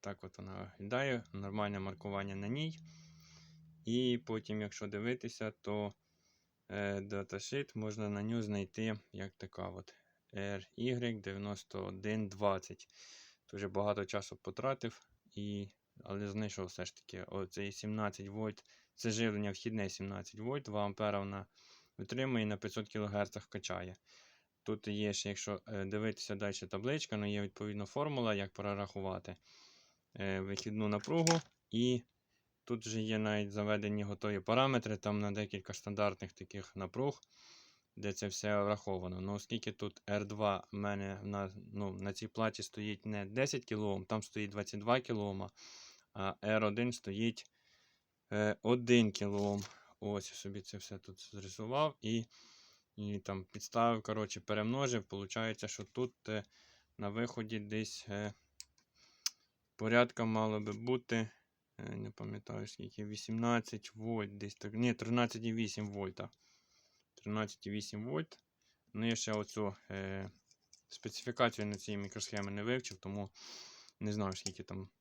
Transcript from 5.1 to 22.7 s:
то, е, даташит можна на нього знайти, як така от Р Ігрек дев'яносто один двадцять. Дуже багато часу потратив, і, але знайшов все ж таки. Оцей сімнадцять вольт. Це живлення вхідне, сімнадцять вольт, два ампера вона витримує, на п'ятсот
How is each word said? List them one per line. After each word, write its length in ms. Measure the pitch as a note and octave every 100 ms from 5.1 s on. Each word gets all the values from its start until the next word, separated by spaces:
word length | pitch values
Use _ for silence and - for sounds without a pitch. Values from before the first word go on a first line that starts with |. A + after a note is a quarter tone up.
| A#2+ A#2+ - A2
то, 440 | - - G#2 G#2 - _ _ _ _ _ _ _
е, 320 | G2+ G2+ G2+
даташит 760 | G2 G2+ G2 G2+ - C#3 C#3 -
можна 320 | A2 G#2+ G#2+
на 140 | G2+
нього 200 | G#2+ A#2
знайти, 560 | G#2+ G#2 G2 - A2 G#2 -
як 200 | G2 G2 -
така 320 | F#2+ - F#2
от 260 | F#2 F2+ - _ _ _
Р 340 | G2+ G2+ G2+ F#2 -
Ігрек 440 | A#2 B2 A#2+ A2
дев'яносто 640 | G2 G2 G2+ G2+ - G2
один 440 | F#2+ F#2+ G#2 A2 G#2
двадцять. 600 | G2 G#2 F#2+ - - - - - - - _ _
Дуже 180 | G2+ G2
багато 360 | G2 G#2 G#2
часу 320 | G2 G#2 G2 -
потратив, 720 | - - C3 C3+ A#2 - _ _ _
і, 340 | - G#2 G2+ G2+ _ _ -
але 240 | - G2 G#2
знайшов 380 | G2 G#2+ - F#2
все 180 | -
ж 120 | F2+ -
таки. 260 | - F#2+
Оцей 500 | - G2 F#2 - G2+
сімнадцять 560 | G2 G#2+ G#2+ G#2+ - G2
вольт. 360 | G#2 A2 G#2 - - _
Це 160 | _ A#2
живлення 400 | A2 A#2 G#2 G#2
вхідне, 400 | F#2+ A#2 A2 G2
сімнадцять 500 | - G2 G2 - G#2
вольт, 240 | A2 C#3+
два 200 | C3+ G#2
ампера 340 | G#2 G2 G#2+ G2+
вона 280 | G2 G2 G2 _ - - _ -
витримує, 480 | F#2+ B2 C3+ A#2+ G#2+
на 100 | G2+
п'ятсот 320 | G#2+